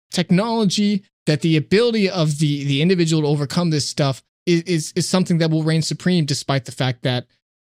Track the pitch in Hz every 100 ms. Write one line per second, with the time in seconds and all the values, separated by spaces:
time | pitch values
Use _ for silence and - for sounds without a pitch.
0 | _ - 175 180 226 226 208 180 208 202
1 | - _ - 151 165 156 - 190 240 226
2 | 190 185 156 147 151 143 139 139 165 185
3 | 165 160 147 147 143 - 175 151 127 -
4 | 139 131 - _ - 170 170 170 156 -
5 | 160 185 185 170 160 160 156 160 151 156
6 | 180 180 143 139 - 135 123 - 131 127
7 | 131 123 120 _ _ _